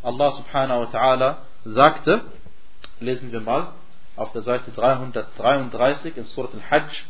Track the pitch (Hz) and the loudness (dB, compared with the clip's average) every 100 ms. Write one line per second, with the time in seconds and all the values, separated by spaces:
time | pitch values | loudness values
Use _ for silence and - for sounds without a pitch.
0 | 120 123 143 135 - 143 135 123 113 113 | -4 2 2 2 -2 0 2 2 0 2
1 | 131 131 131 143 - - 113 113 147 156 | 4 6 4 0 -6 -6 -2 6 6 6
2 | - 214 - - - - - - - - | 2 2 0 -8 -6 -6 -6 -6 -6 -4
3 | 120 127 131 113 113 135 170 - - - | -4 -4 -4 -6 0 0 0 -6 -8 -8
4 | - - 113 117 107 123 120 107 120 127 | -8 -6 -4 -4 -2 -2 -2 2 2 2
5 | 127 117 - - 120 139 127 113 127 143 | -2 -4 -6 0 2 2 0 2 2 2
6 | 165 131 110 - 123 107 - 151 151 - | -6 -6 -6 -6 -6 -6 2 2 2 -8